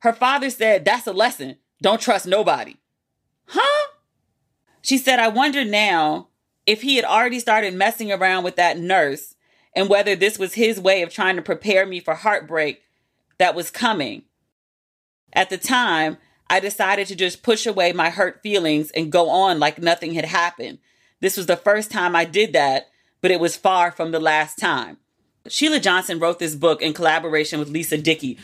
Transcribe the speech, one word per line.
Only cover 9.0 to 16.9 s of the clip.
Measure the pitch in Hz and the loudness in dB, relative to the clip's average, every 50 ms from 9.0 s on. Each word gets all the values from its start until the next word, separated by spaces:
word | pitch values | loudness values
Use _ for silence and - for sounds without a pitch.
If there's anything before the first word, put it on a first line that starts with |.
| 151 139 139 - - - - _ _ _ _ _ _ _ - | 2 0 -2 -8 -12 -18 -20 _ _ _ _ _ _ _ -4
and | 185 196 196 | -4 2 4
whether | 202 202 202 202 190 | 4 4 4 2 0
this | 170 190 214 214 196 | 2 0 0 0 -2
was | 190 175 - | -6 -6 0
his | 214 233 226 214 190 | 0 0 0 0 0
way | 180 190 196 185 | 2 2 2 2
of | 170 170 | 0 -4
trying | - 220 190 185 190 | -4 -2 -2 0 -2
to | 175 | -2
prepare | - - 170 - - 214 196 190 190 | -4 -4 -6 -4 0 2 2 2 2
me | 196 185 175 | 2 -4 -8
for | - 160 156 | -4 -4 -6
heartbreak | 160 208 214 208 - 156 147 165 160 151 143 131 _ _ _ _ _ _ _ _ _ _ _ _ - | 0 0 0 0 0 -4 -4 -4 -2 -2 -2 -4 _ _ _ _ _ _ _ _ _ _ _ _ 2
that | 180 175 - | 2 2 2
was | 175 170 - | -2 -8 -8
coming. | - - 240 226 214 165 135 110 104 - _ _ _ _ _ _ _ _ _ _ _ _ _ _ _ _ _ _ _ _ _ _ | -6 -2 0 0 0 0 -2 -6 -8 -12 _ _ _ _ _ _ _ _ _ _ _ _ _ _ _ _ _ _ _ _ _ _
At | - 170 185 - | -2 -2 -2 -2
the | 190 | -4
time, | 185 - - 262 247 240 202 165 156 156 156 - - _ _ _ _ _ - | -8 -2 0 0 2 2 2 0 0 0 -2 -4 -8 _ _ _ _ _ 0
I | 180 190 | 0 0
decided | 190 202 - - 202 190 | 0 -2 -2 -2 0 0